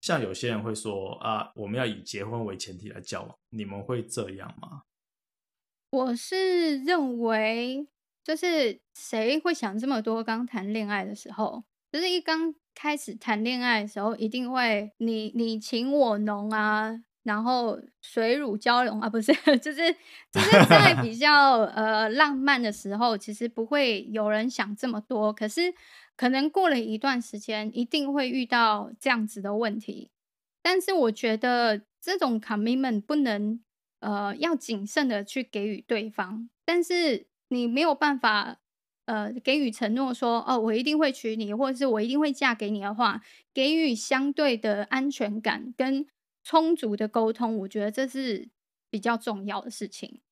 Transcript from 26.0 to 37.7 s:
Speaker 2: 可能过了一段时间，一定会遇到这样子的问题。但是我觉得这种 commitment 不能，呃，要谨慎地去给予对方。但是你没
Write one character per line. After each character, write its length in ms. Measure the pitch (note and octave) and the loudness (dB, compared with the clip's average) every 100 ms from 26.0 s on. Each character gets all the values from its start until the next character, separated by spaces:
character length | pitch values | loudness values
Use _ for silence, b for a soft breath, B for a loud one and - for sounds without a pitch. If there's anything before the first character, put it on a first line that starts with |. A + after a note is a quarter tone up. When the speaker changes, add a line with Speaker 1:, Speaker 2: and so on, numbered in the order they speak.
| B _ | B _
Speaker 2:
可 120 | B3 | 0
能 200 | C4 D4 | 2 0
过 200 | E4+ F#4 | 2 2
了 100 | C4+ | 2
一 180 | A3 G#3+ | 0 -2
段 240 | C#4 B3+ | 0 -2
时 180 | A#3 G#3 | -4 -12
间， 300 | G#3 G#3+ G#3+ A3+ | -6 -6 -6 -6
一 80 | A#3+ | -2
定 260 | D#4 C#4+ | -2 0
会 180 | C#4+ C4 | -2 -2
遇 160 | B3+ A#3+ | -2 0
到 460 | A#3+ A3+ G#3 G3+ A3+ | 2 4 2 -4 -6
这 100 | C4+ | -2
样 160 | A#3+ G#3+ | 0 -2
子 140 | - | -6
的 140 | G3 G#3 | -6 -2
问 240 | A#3 G#3 | -2 -4
题。 320 | - - - _ _ _ _ _ | -8 -14 -16 _ _ _ _ _
但 180 | E4 F#4 | 0 2
是 120 | F4+ | 2
我 180 | F#4+ A#3+ | 2 2
觉 260 | G#3+ A#3+ A3 | 0 -2 0
得 460 | B3 B3 A#3+ G#3+ - _ | 2 2 2 0 -4 _
这 160 | - F#4+ | -6 -2
种 220 | C#4+ A3+ | 0 0
commitment 600 | G#3+ G#3+ G#3+ C4 C4+ G#3+ | -2 -2 0 0 0 -2
不 140 | G#3 D4+ | 0 0
能， 460 | C4+ G#3 G#3 A3+ _ _ _ _ | 2 0 -2 -4 _ _ _ _
呃， 360 | G#3 G3+ G3+ G3+ | -6 -4 -4 -2
要 180 | D#4+ D#4+ | -2 -2
谨 300 | - A3 G3+ | -2 -6 -2
慎 220 | - C#4 | 0 0
地 160 | G#3+ | 0
去 200 | G3+ - | -4 -6
给 220 | B3+ G#3+ G3+ | -6 -4 -4
予 160 | G3 | -6
对 280 | - A3+ A3 | -2 -4 -4
方。 400 | G#3 F#3 G#3+ A#3 _ - | -6 -6 -6 -12 _ -2
但 180 | F4 | 0
是 440 | E4+ F4 E4 A3+ - _ _ | 2 0 2 0 -4 _ _
你 180 | B3 | -2
没 120 | A#3+ | 0